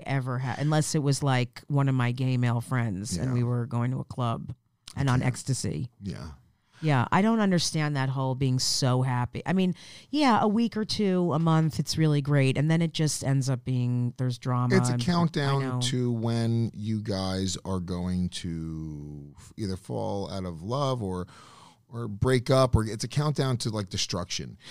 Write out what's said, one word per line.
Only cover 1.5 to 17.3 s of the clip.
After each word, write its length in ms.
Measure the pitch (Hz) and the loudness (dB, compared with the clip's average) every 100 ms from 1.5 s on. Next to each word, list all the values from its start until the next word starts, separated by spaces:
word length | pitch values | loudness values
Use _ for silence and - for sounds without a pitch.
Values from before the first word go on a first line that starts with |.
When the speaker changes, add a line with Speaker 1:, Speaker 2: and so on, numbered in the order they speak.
| - - | -4 -2
Speaker 1:
one 220 | 143 139 | 2 4
of 60 | 131 | 2
my 160 | 120 | 2
gay 260 | 123 131 127 | 0 0 2
male 240 | 123 120 | 2 0
friends 560 | - 127 117 92 104 170 | 0 -2 0 -2 -4 -4
and 120 | 131 | 0
Speaker 2:
Yeah. 40 | |
Speaker 1:
we 100 | 123 | 0
were 220 | 120 123 117 | 0 0 -2
going 260 | 120 120 | -2 -2
to 80 | 135 | -2
a 60 | - | -6
club 480 | - 120 87 - - _ _ - - | -4 -2 -4 -8 -14 _ _ -12 -2
and 140 | 135 | 0
on 100 | 123 | 2
Speaker 2:
Yeah. 60 | 131 | 0
Speaker 1:
ecstasy. 640 | 120 - 127 104 - 123 - | -2 -4 -4 -4 -4 -8 -10
Speaker 2:
Yeah. 260 | 101 58 80 71 _ _ _ - | -10 -8 -10 -16 _ _ _ -4
Speaker 1:
Yeah, 280 | 156 135 113 | 0 2 2
I 120 | 175 | 4
don't 160 | 214 226 | 4 4
understand 560 | 202 175 - 165 151 143 | 4 2 2 0 0 0
that 120 | 131 | -2
whole 260 | 135 131 131 | 0 -2 0
being 240 | 135 127 | 2 2
so 420 | - - 131 127 | 0 0 2 2
happy. 400 | 127 123 123 - - | 2 0 -2 -4 -2
I 60 | |
mean, 200 | 185 185 170 - - - | 0 0 -2 -10 -20 -6
yeah, 280 | 285 277 214 | 0 4 4
a 80 | 220 | 4
week 300 | 208 233 214 | 2 0 -2
or 80 | 214 | -4
two, 460 | - 202 180 175 | 0 2 2 2
a 60 | 151 | 2
month, 400 | 165 160 160 - | 4 4 4 0
it's 180 | 151 - | -2 2
really 240 | 156 147 | 2 2
great. 340 | 139 147 135 131 | 2 4 4 4
And 140 | 151 | 2
then 140 | 165 | 2
it 100 | 165 | 2
just 300 | - 156 - | 0 0 0
ends 260 | - 139 131 | 0 0 0
up 160 | 127 127 | -2 -2
being, 480 | 127 123 123 123 - | 0 0 0 0 -2
there's 200 | 127 123 | -4 -2
drama 380 | 131 123 123 190 | -2 0 4 4
Speaker 2:
It's 120 | 123 | 4
a 40 | |
Speaker 1:
and 80 | 123 | 2
I 40 | 120 | 2
Speaker 2:
countdown 560 | 175 170 - 139 139 | 2 2 2 0 0
Speaker 1:
know. 160 | 135 127 | 0 -2
Speaker 2:
to 300 | 123 127 123 | -2 0 0
when 580 | 113 117 117 113 117 113 - | 0 0 0 2 0 0 -4
you 260 | 107 110 | -4 -4
guys 560 | 107 95 95 | -2 -2 -2